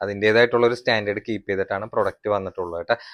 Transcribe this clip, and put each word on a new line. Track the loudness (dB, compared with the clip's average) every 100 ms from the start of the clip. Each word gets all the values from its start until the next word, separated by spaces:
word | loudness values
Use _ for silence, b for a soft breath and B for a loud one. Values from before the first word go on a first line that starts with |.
അതിൻ്റേതായിട്ടുള്ള | -8 0 4 6 4 4 2
ഒരു | 2
സ്റ്റാൻഡേർഡ് | -2 -2 0 -4 -4
കീപ്പ് | -8 -4
ചെയ്തിട്ടാണ് | -4 -4 -6 -4
പ്രൊഡക്റ്റ് | -2 -2 -2 -2
വന്നിട്ടുള്ളത് | -2 -4 -8 -8 -6
ട്ടോ. | -4 -4 B